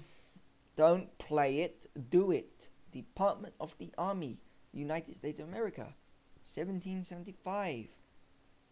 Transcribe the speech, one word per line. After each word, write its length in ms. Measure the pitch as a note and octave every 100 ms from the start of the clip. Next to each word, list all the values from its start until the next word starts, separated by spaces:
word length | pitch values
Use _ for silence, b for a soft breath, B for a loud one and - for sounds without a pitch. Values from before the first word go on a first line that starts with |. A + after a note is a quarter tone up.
| B B B B - _ - -
don't 400 | D#3+ F3+ F#3 -
play 420 | - D3 C#3 C#3
it, 280 | E3+ - - C#3+ A#2+
do 220 | F3 G3
it. 380 | D3 - - - - -
Department 600 | C3 - - G3 - G#3+ -
of 180 | D3+ -
the 140 | E3+ -
Army, 420 | F#3 F#3+ C#3+ G2+ b b b
United 420 | - D3 D#3+ D#3+ -
States 260 | D3 -
of 80 | D#3
America, 440 | G#3 G#3+ - A#2 - - - _ -
seventeen 640 | - - F3 F#3 F#3 F#3
seventy-five. 840 | F3+ F3 F3 - F#3 G3+ F#3+ A#2+ G#2 - - - - - _ - _